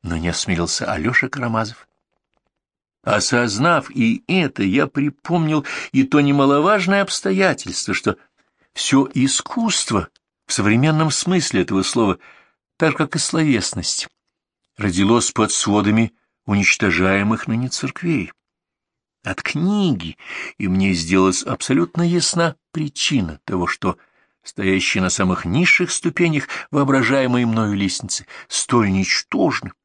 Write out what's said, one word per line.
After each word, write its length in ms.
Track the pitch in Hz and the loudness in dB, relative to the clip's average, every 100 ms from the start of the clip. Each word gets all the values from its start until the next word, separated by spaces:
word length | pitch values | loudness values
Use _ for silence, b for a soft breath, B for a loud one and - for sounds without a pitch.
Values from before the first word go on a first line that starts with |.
но 140 | - 82 | -6 -4
не 120 | 85 | -4
осмелился 640 | 82 - 87 85 - - | -4 -4 -2 -2 -4 -4
Алёша 380 | - 107 127 135 | -2 0 0 -2
Карамазов. 600 | 143 120 113 110 117 - _ _ _ _ _ _ _ _ _ _ _ | -4 -2 -2 -4 -8 -20 _ _ _ _ _ _ _ _ _ _ _
Осознав 880 | - 104 - 120 120 101 160 165 - | 0 0 2 2 0 0 2 2 0
и 320 | - 226 - - | 0 2 0 0
это, 360 | 185 160 - | 0 0 0
я 240 | 98 113 143 | 0 2 0
припомнил 800 | - 147 - - 170 156 156 B B B | 0 -2 -4 -4 0 2 0 B B B
и 120 | 131 | 0
то 160 | 135 147 | 2 4
немаловажное 840 | 143 143 139 143 170 208 180 202 | 4 4 4 4 4 2 2 0
обстоятельство, 920 | 190 - 196 190 190 143 - - - | 0 -4 -2 2 2 0 -6 -8 -4
что 220 | 95 - - b _ _ _ _ | -2 -2 -4 b _ _ _ _
всё 340 | - - 139 135 | -8 2 2 2
искусство 920 | - 135 - - - 226 - - 107 82 _ _ _ - | 0 0 0 -4 -4 -2 -2 -2 -2 -4 _ _ _ -6
в 60 | |
современном 580 | - 101 113 151 156 160 | 0 2 4 4 2 0
смысле 520 | - - 180 - 101 | 0 0 0 0 -2
этого 200 | 90 95 | 0 0
слова, 360 | 95 123 107 87 b b b b _ _ | 0 0 0 0 b b b b _ _
так 160 | 160 | -2
же, 40 | - | 0
как 180 | 147 156 | -4 -2
и 20 | |
словесность, 920 | - - 156 120 - - 87 - - _ _ _ _ _ _ - | -2 0 2 0 -2 -6 -6 -6 -8 _ _ _ _ _ _ -6
родилось 560 | 104 87 101 117 117 | -2 2 4 4 2
под 200 | - - | 0 0
сводами 600 | - - 104 101 110 113 _ _ _ - | 0 0 2 4 2 0 _ _ _ -2
уничтожаемых 1000 | 101 95 - 101 85 92 98 101 113 - | 0 2 2 0 2 2 2 0 -2 -2
ныне 220 | 113 127 | -4 -4
церквей. 640 | - 135 - 175 147 82 - _ _ _ _ _ _ _ _ | -6 -8 -6 -4 -2 -4 -12 _ _ _ _ _ _ _ _
От 200 | - 92 | -10 -8
книги, 760 | - 147 175 208 190 107 82 - B B B B | -6 -2 0 0 0 0 -6 -14 B B B B
и 80 | 101 | -2
мне 260 | 95 98 | 0 2
сделалась 480 | 87 82 95 92 90 | 0 2 4 4 2
абсолютно 600 | - - - 139 170 - | -4 -8 0 0 0 0
ясна 540 | 170 175 - 170 170 - _ | 0 0 0 0 -2 -2 _
причина 680 | 160 151 - - 139 85 76 | -8 -8 -4 0 0 -2 -6
того, 220 | - 95 87 | -6 -2 -2
что 320 | - - - b b b b | -2 -4 -6 b b b b
стоящие 600 | - - 98 95 - 107 | -18 -6 0 0 0 0
на 80 | 92 | -2
самых 340 | - 92 90 | 0 0 0
низших 460 | 85 117 180 - 175 | -2 0 4 2 2
ступенях 580 | - - - 170 151 - B B | -2 -4 0 2 2 -4 B B
воображаемой 720 | 147 139 135 123 135 127 123 | 0 2 2 2 2 2 2
мною 300 | 117 113 107 | 2 0 0
лестницы 520 | 101 98 - 101 - - B B | 0 -2 -4 -8 -10 -10 B B
столь 420 | - - 123 104 | -6 0 2 2
ничтожны. 840 | 95 95 - - - 180 - - - | 2 0 -2 -4 -2 0 -2 -8 -14